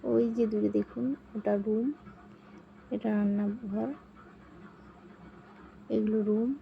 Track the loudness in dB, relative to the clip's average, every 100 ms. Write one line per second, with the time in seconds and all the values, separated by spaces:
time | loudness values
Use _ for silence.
0 | 4 4 4 2 2 4 2 2 -2 -2
1 | -2 -2 -6 -4 0 2 2 0 0 -4
2 | -12 -20 -20 -20 -20 -20 -20 -20 -6 -2
3 | 0 2 2 2 0 -2 -4 -4 -4 -6
4 | -14 -20 -20 -20 -20 -20 -20 -20 -20 -20
5 | -20 -20 -20 -20 -20 -20 -20 -20 -2 0
6 | 2 2 2 2 2 -2